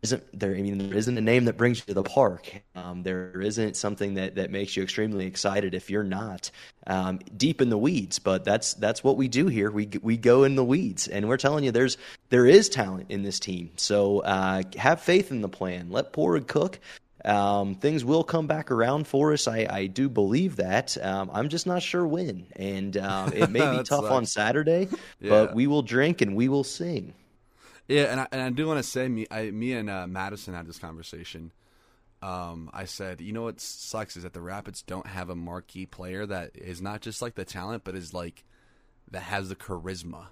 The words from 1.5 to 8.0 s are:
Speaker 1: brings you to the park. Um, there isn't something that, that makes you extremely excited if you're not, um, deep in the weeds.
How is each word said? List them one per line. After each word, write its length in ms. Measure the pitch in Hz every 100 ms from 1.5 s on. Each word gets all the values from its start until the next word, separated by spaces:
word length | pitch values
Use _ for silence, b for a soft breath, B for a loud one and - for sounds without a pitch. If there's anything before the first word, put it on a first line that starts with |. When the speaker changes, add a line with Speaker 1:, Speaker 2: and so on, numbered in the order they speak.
| -
Speaker 1:
brings 220 | 120 120
you 60 | -
to 80 |
the 80 | 95
park. 500 | 98 - 120 90 - 98 _
Um, 280 | - 90 90
there 380 | 90 92 92 92
isn't 360 | 101 107 110 95
something 380 | 104 101 101
that, 200 | 98 92
that 160 | 98 92
makes 260 | 98 98 -
you 60 |
extremely 440 | 95 - 110 104 92
excited 480 | 92 101 98 98
if 140 | 90 -
you're 160 | 98
not, 460 | 104 95 110 92 - B B _ -
um, 320 | 92 92 92 - 104
deep 260 | 139 160
in 80 | 127
the 80 | 110
weeds. 400 | 127 175